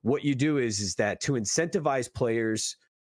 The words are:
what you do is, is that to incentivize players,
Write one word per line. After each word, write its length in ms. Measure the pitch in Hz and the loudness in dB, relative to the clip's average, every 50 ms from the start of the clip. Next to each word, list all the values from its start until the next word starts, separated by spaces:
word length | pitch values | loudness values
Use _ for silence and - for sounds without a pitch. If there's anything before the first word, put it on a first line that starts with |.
| - | 2
what 200 | 107 135 147 - | 0 0 2 2
you 100 | 143 139 | 0 0
do 260 | 123 139 156 151 143 | 2 2 2 2 2
is, 200 | 123 117 107 101 | 0 0 0 -2
is 160 | 104 95 - | -4 -4 0
that 240 | - 113 104 95 - | 0 0 0 0 -2
to 120 | - - 143 | -2 -2 -2
incentivize 800 | 123 107 98 - - 165 170 - 190 147 151 139 131 120 - _ | 0 -2 -2 0 0 0 0 -2 0 0 0 0 0 -2 -4 _
players, 640 | - 131 117 113 117 113 110 110 107 - - - _ _ _ _ _ | 0 0 2 2 2 2 0 0 -2 -2 -6 -8 _ _ _ _ _